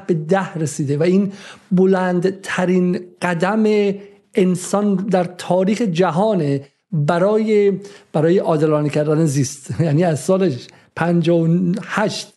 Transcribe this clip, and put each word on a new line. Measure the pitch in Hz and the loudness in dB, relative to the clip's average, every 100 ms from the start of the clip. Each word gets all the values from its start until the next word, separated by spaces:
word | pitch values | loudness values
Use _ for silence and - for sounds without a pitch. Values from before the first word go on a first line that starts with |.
| - | -4
به | |
ده | 170 156 190 185 | -4 0 -2 -2
رسیده | 156 156 - 143 147 | -6 -6 -4 -4 0
و | |
این | 170 185 196 196 - - _ | 2 2 0 -6 -18 -20 _
بلندترین | 180 190 190 185 180 185 190 - - 180 185 180 175 - - | 2 4 2 2 0 0 -4 -6 -2 0 2 0 -2 -6 -6
قدم | 175 170 185 220 214 214 202 196 - - _ | -4 -2 0 0 2 2 0 -2 -10 -20 _
انسان | - 185 175 - 202 208 | 0 2 0 -2 -2 0
در | 190 196 185 | 0 0 0
تاریخ | 175 - - 180 190 214 | -2 -6 -2 0 2 0
جهانه | 233 160 185 156 214 202 147 139 139 _ _ | 0 0 0 2 0 0 0 -2 -6 _ _
برای، | 160 147 175 190 220 220 208 202 190 - - - | -2 0 2 2 2 2 2 2 0 -6 -20 -6
برای | 160 156 185 | 0 2 2
عادلانه | - 160 156 151 151 | 2 0 2 0 0
کردن | 147 151 151 | 0 0 2
زیست. | 165 139 131 - - | 2 0 -2 -6 -10
<laughs> | 113 | -2
یعنی | 165 143 | 0 2
از | 180 147 | 2 0
سال | - 185 190 127 - - _ - | 0 0 0 -2 -10 -20 _ -4
پنجاه | 165 175 165 170 | 0 2 2 2
و | 165 175 180 208 | 2 2 0 -4
هشت | - - 202 - - | -4 -4 -2 -4 -12